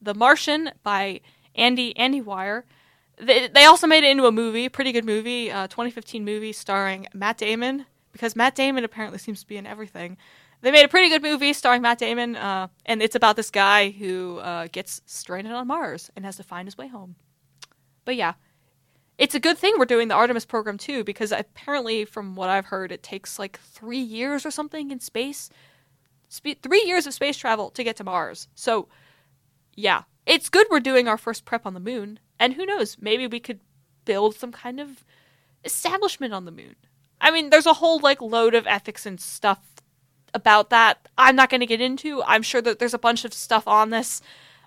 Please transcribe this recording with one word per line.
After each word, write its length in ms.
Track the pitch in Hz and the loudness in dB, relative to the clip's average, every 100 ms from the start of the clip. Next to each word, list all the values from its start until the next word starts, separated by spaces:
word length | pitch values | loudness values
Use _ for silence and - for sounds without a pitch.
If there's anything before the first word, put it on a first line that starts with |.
The 140 | 208 | -10
Martian 560 | 208 240 302 - 294 220 - | 2 4 4 0 -4 -4 -8
by 380 | - 202 196 190 _ _ _ | -4 -4 -4 -8 _ _ _
Andy, 420 | - 240 247 240 - | -2 0 0 -4 -2
Andy 240 | 247 277 | -2 -2
Weir. 440 | 214 196 190 220 - _ _ _ _ - | -6 -8 -6 -8 -10 _ _ _ _ -4
They, 320 | 233 240 247 | 2 2 4
they 160 | 277 | 10
also 220 | 294 339 330 | 10 10 8
made 180 | 311 | 6
it 60 | 294 | 6
into 160 | 277 254 | 6 4
a 60 | |
movie, 360 | 220 233 220 247 | 4 0 -2 -4
pretty 240 | - 269 | -4 -2
good 120 | 240 | -2
movie, 460 | 226 214 220 247 226 | -2 -4 -4 -6 -6
uh, 160 | 196 190 | -6 -8
twenty 240 | - 240 | -8 -8
fifteen 340 | 233 - 233 | -10 -14 -10
movie 280 | 208 214 220 | -8 -8 -8
starring 540 | 208 - 196 196 190 196 | -12 -4 -2 -2 -6 -12
Matt 260 | 196 202 233 | -8 -6 -4
Damon, 480 | 214 226 247 269 277 _ _ | -4 -4 -4 -6 -10 _ _
because 220 | - 233 | -8 -6
Matt 200 | 226 247 | 0 0
Damon 300 | 254 269 269 | 2 -2 -2
apparently 340 | 226 226 214 196 | -6 -8 -12 -12
seems 220 | - 202 | -12 -14
to 60 | - | -14
be 100 | 208 | -16
in 100 | 202 | -14
everything. 500 | 208 214 175 175 185 _ _ _ _ | -16 -16 -14 -14 -16 _ _ _ _
They 80 | 247 | 4
made 140 | 294 | 8
a 40 | 285 | 8
pretty 200 | 359 359 | 6 4
good 140 | 311 | 4
movie 300 | 302 302 285 | 0 -2 -2
starring 300 | 285 277 247 | 0 2 2
Matt 160 | 240 240 | 2 -2
Damon, 380 | 226 233 240 233 | -2 -4 -6 -6
uh, 320 | 202 190 185 _ - | -6 -6 -8 _ -6
and 160 | 226 | -2
it's 140 | 220 233 | -2 2
about 200 | 226 220 | 4 2
this 140 | 220 | -2
guy 400 | 202 196 208 202 | 2 4 4 2
who, 480 | 202 202 185 180 175 | -4 -8 -8 -8 -10
uh, 300 | - 170 170 | -10 -10 -10
gets 320 | 180 190 - - | -12 -12 -14 -16
stranded 460 | - - 185 208 | -18 -12 -12 -10
on 140 | 240 254 | -10 -6
Mars 440 | 311 254 - - - | -6 -8 -10 -16 -16
and 80 | |
has 120 | 196 190 | -16 -16
to 60 | |
find 240 | 196 175 185 | -16 -16 -16
his 120 | 196 | -16
way 100 | 269 | -18
home. 280 | 240 185 175 _ _ _ _ - _ _ _ | -20 -20 -20 _ _ _ _ -20 _ _ _
But 120 | - 254 | -8 -4
yeah, 180 | 180 175 _ _ _ _ _ _ _ - | -4 -6 _ _ _ _ _ _ _ -2
it's 160 | 285 | -2
a 60 | 285 | 0
good 180 | 320 339 | 0 0
thing 160 | 370 427 | 0 2
we're 80 | |
doing 240 | 254 240 226 | 2 2 2
the 60 | |
Artemis 320 | 202 240 233 - | 2 2 0 -4
program 320 | 233 214 202 | -6 -6 -8
too, 260 | - 277 | -8 -8
because 260 | 208 196 214 | -8 -6 -6
apparently, 760 | 214 214 - - 285 233 226 208 | -6 -8 -12 -6 -6 -4 -6 -6
from 300 | - 196 185 | -10 -12 -8
what 120 | 185 | -2
I've 180 | 196 190 | -2 -4
heard, 240 | 190 185 | -8 -10
it 120 | 170 | -12
takes, 360 | - 196 - - | -14 -14 -14 -12
like, 200 | 196 - | -12 -14
three 400 | _ - 220 247 | _ -20 -10 -8
years 480 | 247 220 254 285 302 | -8 -6 -6 -6 -6
or 40 | |
something 400 | 294 302 311 285 | -10 -10 -10 -12
in 100 | 262 | -12
space. 500 | - 226 262 285 - _ _ _ _ _ _ _ _ | -10 -8 -8 -10 -16 _ _ _ _ _ _ _ _
Spe-, 320 | - - 285 | -14 -12 -10
three 220 | 262 381 | 0 2
years 220 | 415 359 285 | 2 0 -4
of 60 | |
space 240 | 262 277 285 | -4 -6 -4
travel 340 | 262 220 196 | -4 -4 -4
to 120 | - | -8
get 120 | 233 220 | -8 -8
to 80 | |
Mars. 440 | 190 180 151 - - | -6 -6 -6 -10 -20
So, 340 | - - 226 - _ _ _ _ _ _ _ _ - | -10 -4 -4 -4 _ _ _ _ _ _ _ _ -6
yeah, 280 | 202 175 - _ | -2 -2 -4 _
it's 240 | - 320 - | 0 0 2
good 180 | 359 427 | 2 4
we're 100 | 320 | 2
doing 260 | 254 262 240 | 2 2 2
our 120 | 214 | -2
first 260 | - 226 | -4 -10
prep 220 | - 233 214 | -8 -8 -8
on 80 | |
the 60 | 185 | -12
moon. 380 | 185 247 208 214 _ - | -10 -10 -12 -16 _ -2
And 160 | 247 | -2
who 100 | 262 | -2
knows, 320 | 381 403 214 - | -6 -4 -6 -6
maybe 280 | 202 226 254 | -4 -4 -4
we 140 | 233 | -10
could 200 | - 214 _ _ _ _ - | -12 -16 _ _ _ _ -6
build 300 | 196 214 214 | 0 0 -2
some 160 | 247 | -12
kind 280 | 233 247 254 | -14 -14 -14
of 240 | 294 262 _ _ _ _ _ _ | -14 -18 _ _ _ _ _ _
establishment 680 | - - 349 370 403 - 262 | -10 -6 -4 -2 -2 -4 -8
on 140 | 202 175 | -8 -12
the 40 | |
moon. 260 | 165 - _ _ _ _ - | -18 -20 _ _ _ _ 0
I 100 | 294 | 2
mean, 200 | 320 294 | 2 6
there's 160 | 302 330 | 6 6
a 80 | |
whole, 240 | 311 330 320 | 4 4 4
like, 240 | 285 269 | 2 2
load 320 | 233 233 226 | 0 0 2
of 120 | 233 214 | 2 0
ethics 380 | 202 - 202 | -2 -4 -14
and 160 | 214 180 | -14 -14
stuff 400 | - - 208 190 _ _ _ _ _ _ _ | -14 -4 -2 -2 _ _ _ _ _ _ _
about 380 | - 226 214 208 | 0 6 6 6
that 380 | 233 226 - _ - | 4 4 2 _ 4
I'm 180 | 262 262 | 6 6
not 140 | 262 | 4
gonna 160 | 262 240 | 2 -2
get 140 | 226 | -2
into. 400 | 254 262 302 285 | -2 -6 -8 -6
I'm 200 | - 220 | 2 2
sure 200 | 220 254 | 2 -2
that 160 | 233 214 | -2 -2
there's 160 | 240 | -4
a 40 | 233 | -2
bunch 280 | 233 233 233 | -2 -2 -4
of 80 | |
stuff 340 | - - 226 220 | -12 -2 -2 2
on 220 | 208 220 | 2 2
this 320 | 226 233 - - - _ _ | -2 -4 -10 -14 -20 _ _